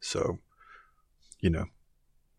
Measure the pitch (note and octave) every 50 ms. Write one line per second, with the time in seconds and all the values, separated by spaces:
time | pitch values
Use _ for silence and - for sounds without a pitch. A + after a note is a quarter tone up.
0 | - - - G2 - - F2+ - - _ _ _ - - - - - _ _ _
1 | _ _ _ _ _ - - _ - F2+ D#2+ D#2+ E2+ - - _ _ _ _ _
2 | _ _ _ _ _ _ _